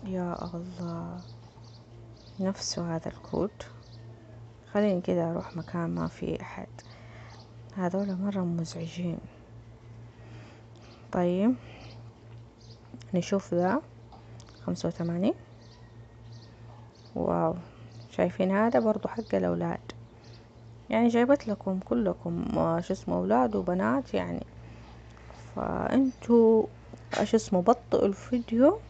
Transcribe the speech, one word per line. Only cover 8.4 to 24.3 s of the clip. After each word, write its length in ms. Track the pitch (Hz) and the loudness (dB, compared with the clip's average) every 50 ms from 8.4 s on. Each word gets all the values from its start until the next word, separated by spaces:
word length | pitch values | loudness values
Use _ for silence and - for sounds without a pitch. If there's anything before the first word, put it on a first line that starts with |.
مزعجين. 760 | 180 175 170 170 165 160 - 170 165 165 - 175 180 175 165 - - - - - - - - - - - - - - - - - 117 117 117 117 117 117 - - - - - - - - - - - - - - - - | 0 0 0 -2 -2 -4 -6 -8 -8 -8 -6 -4 -2 -2 -2 -4 -8 -12 -18 -18 -20 -20 -18 -18 -18 -18 -20 -20 -18 -18 -18 -16 -18 -18 -18 -18 -18 -16 -16 -16 -16 -16 -18 -20 -20 -20 -20 -20 -20 -20 -20 -20 -16 -2
طيب 440 | - 185 175 175 175 185 202 233 254 247 - - - - - - - - - - - - - - - - - - - - - - - - - - - - - - - | 0 2 4 4 4 4 4 4 4 2 -4 -16 -18 -16 -16 -16 -16 -16 -16 -18 -18 -20 -20 -18 -18 -18 -18 -20 -20 -20 -20 -20 -20 -20 -18 -16 -16 -16 -8 -2 -2
نشوف 400 | 180 175 - 208 196 - - 175 | -2 0 2 0 -2 0 0 0
ذا، 280 | 175 175 185 208 294 - - - - - - - - - - - - - - - - - | 2 2 2 2 0 -2 -6 -20 -20 -20 -20 -20 -20 -18 -18 -18 -18 -18 -20 -20 -10 -4
خمسة 240 | - 175 - - | -4 -4 -2 -2
وثمانين. 460 | 165 175 - 170 170 170 175 185 247 381 - - - - - - - - - - - - - - - - - - - - - - - - - - - - - - - - - - - - | -4 -2 -2 -4 -2 0 2 2 2 2 0 -6 -20 -20 -20 -20 -20 -20 -20 -20 -20 -20 -20 -20 -20 -20 -20 -18 -18 -18 -18 -18 -20 -20 -18 -18 -18 -18 -18 -20 -20 -20 -20 -20 -10 -4
واو، 400 | - 175 - 170 170 170 160 170 175 170 - - - - - - - - - | 0 2 2 2 2 2 0 0 -2 -8 -12 -18 -18 -18 -18 -16 -18 -18 -10
شايفين 400 | - - 180 180 - - 190 185 | 0 2 2 2 2 0 2 2
هذا 280 | 190 202 220 233 240 254 | 4 4 4 4 4 4
برضو 280 | 226 214 214 202 - | 4 4 2 2 -2
حق 280 | - - 226 220 - - | -4 -6 -6 -4 0 0
الأولاد. 560 | 190 185 175 175 170 170 170 - - - - - - - - - - - - - - - - - - - - - - - - | 2 2 2 2 0 0 -2 -2 -4 -8 -12 -16 -16 -16 -18 -20 -20 -20 -20 -20 -20 -20 -20 -20 -20 -20 -20 -20 -20 -6 0
يعني 180 | 220 220 233 | 4 6 6
جايبت 400 | 240 226 233 240 247 285 285 - | 6 6 6 6 6 6 4 4
لكم 320 | 220 202 202 - 190 190 185 | -4 -4 -2 -2 -2 -2 -2
كلكم، 680 | 185 - - 240 220 185 175 - - 170 170 170 175 - - | -2 0 0 2 2 2 0 0 -4 -4 -2 -2 -2 0 2
آه، 220 | 165 165 165 165 170 | 2 2 4 2 0
شو 140 | 175 - 190 | 0 -2 -4
اسمه، 220 | - - - 175 | -4 -2 -2 0
أولاد 400 | 175 180 190 214 247 254 233 208 | 0 2 4 4 4 4 4 2
وبنات 580 | 202 185 180 180 185 196 220 247 277 262 - - | 0 0 0 0 2 2 2 2 0 -2 -2 -2
يعني. 320 | 196 175 175 | -2 -2 -2